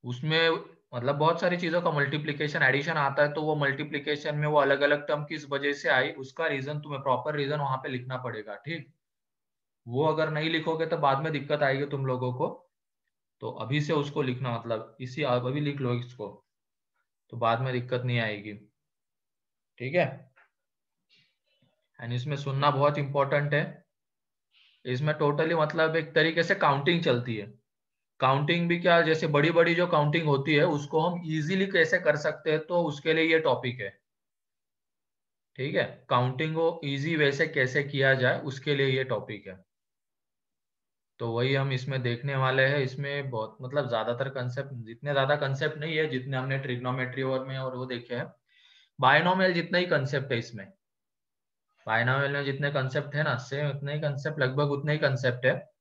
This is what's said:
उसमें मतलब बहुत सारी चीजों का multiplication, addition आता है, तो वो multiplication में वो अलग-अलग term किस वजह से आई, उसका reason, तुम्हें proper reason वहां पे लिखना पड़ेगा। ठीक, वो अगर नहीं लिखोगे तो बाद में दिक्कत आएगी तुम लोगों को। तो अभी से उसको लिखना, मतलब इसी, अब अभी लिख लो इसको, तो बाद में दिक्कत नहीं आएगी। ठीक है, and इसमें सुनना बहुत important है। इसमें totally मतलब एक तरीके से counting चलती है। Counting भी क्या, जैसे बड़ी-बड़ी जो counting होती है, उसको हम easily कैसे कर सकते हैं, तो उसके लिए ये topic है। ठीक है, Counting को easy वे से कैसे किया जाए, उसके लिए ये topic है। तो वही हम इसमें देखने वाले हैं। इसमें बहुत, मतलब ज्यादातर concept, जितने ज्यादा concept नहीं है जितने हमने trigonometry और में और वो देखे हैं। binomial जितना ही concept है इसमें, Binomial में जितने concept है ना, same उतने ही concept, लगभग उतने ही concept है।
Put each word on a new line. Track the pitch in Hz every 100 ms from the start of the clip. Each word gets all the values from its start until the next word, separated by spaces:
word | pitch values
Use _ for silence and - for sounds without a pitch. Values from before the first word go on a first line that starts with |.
उसमें | 123 123 156 160 165 165 - - _
मतलब | 123 123
बहुत | 143 156 170
सारी | 185 175
चीजों | 175 170
का | 175
multiplication, | 147 139 151 151 147 151 165
addition | 135 139 151
आता | 156 139 139
है, | 147
तो | 151
वो | 156 151
multiplication | 139 139 143 147 147 147 151 147
में | 151
वो | 151
अलग-अलग | 139 139 143 147 143
term | 147
किस | 147 156 143
वजह | 139 143
से | 139 170
आई, | 131 143
उसका | 139 131 - 160
reason, | 139 135 151
तुम्हें | 147 139
proper | 139 127 151
reason | 147 139 147
वहां | 139 131
पे | 151
लिखना | 123 127 127
पड़ेगा। | 123 110 107
ठीक, | 101 143 170 - _ _ _ _ _ _ _ _ _ 117
वो | 123 156
अगर | 151 156
नहीं | 151 160
लिखोगे | 165 160 160 160
तो | 165
बाद | 139 135
में | 160
दिक्कत | 147 143 147
आएगी | 139 135 143
तुम | 143 135
लोगों | 127 127
को। | 123 160 - _ _ _ _ _ _ _ _
तो | 113
अभी | - 110 147
से | 147
उसको | 156 143 156
लिखना, | 131 120 127 113
मतलब | 117 110 - -
इसी, | 127 127
अब | 139 123 123
अभी | 147
लिख | 147 143
लो | 127
इसको, | 120 120 - 101 - _ _ _ _ _ _ _ _ _
तो | 123
बाद | 113 117
में | 131
दिक्कत | 127 123 123
नहीं | 123 120
आएगी। | 113 104 104 101 - _ _ _ _ _ _ _ _ _ _ _
ठीक | 123
है, | 175 139 - - _ _ _ _ _ _ _ _ _ _ _ _ _ _ _ _ -
and | 120
इसमें | 120 135 143
सुनना | 139 135 147
बहुत | 135 147 151
important | 135 143 139 143 143
है। | 143 185 - _ _ _ _ _ _ _ _ _ _
इसमें | 127 127 151
totally | 151 147 143 160 165
मतलब | 151 165 160 165
एक | 156
तरीके | 160 160 165
से | 165
counting | - 156 139 139 170
चलती | 170 120 123 110
है। | 101 - _ _ _ _ _ _
Counting | 131 139 147 170 170
भी | 175
क्या, | 180 170
जैसे | 156 156 165
बड़ी-बड़ी | 147 156 165 170
जो | 170 170
counting | 160 147 170 156
होती | 139 139
है, | 147
उसको | 175 147 147 160
हम | 170 175 165
easily | 156 151 190 196
कैसे | 185 160 180
कर | 175 147
सकते | 156 151 160
हैं, | 156 156
तो | 175
उसके | 160 147 160
लिए | 160
ये | 165 160
topic | 156 120 127 120
है। | 98 _ _ _ _ _ _ _ _ _ _ _ _ _ _ _ _ -
ठीक | 139
है, | - 120 - -
Counting | 123 127 127 156
को | 160 165 170
easy | 143 139 147 160
वे | 143
से | 143 160
कैसे | 151 127 143
किया | 143 139 135
जाए, | 131 127 175
उसके | 151 - 151
लिए | 139 139
ये | 131
topic | 127 107 - 104 95
है। | 92 _ _ _ _ _ _ _ _ _ _ _ _ _ _ _ _
तो | 117
वही | 117 131
हम | 135 135
इसमें | 127 131 131
देखने | 120 117 139 135
वाले | 131 135 131
हैं। | 147
इसमें | 135 131 139 143 135
बहुत, | 117 110 -
मतलब | 127 147 123
ज्यादातर | 117 110 123 131
concept, | 135 123 127 139
जितने | 123 110 117 143
ज्यादा | 139 135 147
concept | 139 135 156 151
नहीं | 156 156
है | 156
जितने | 131 131 131
हमने | 135 135
trigonometry | 135 120 127 131 127 127
और | 131 131 135
में | 135
और | 131 127
वो | 127
देखे | 120 -
हैं। | 123 160 _ _ _ _ _ _ -
binomial | 127 151 175 185 185
जितना | 175 165 175
ही | 180
concept | 151 131 143 131
है | 117
इसमें, | - 107 98 _ _ _ _ _ _ _ _ _ _ _ -
Binomial | 113 120 135 139
में | 143
जितने | 139 135 143
concept | 143 127 147 135
है | 147
ना, | 156 120
same | - 139 147
उतने | 135 139
ही | 151
concept, | 151 135 156 147
लगभग | 127 135 147
उतने | 143 147
ही | 151
concept | 147 131 127 120 127
है। | 170 - _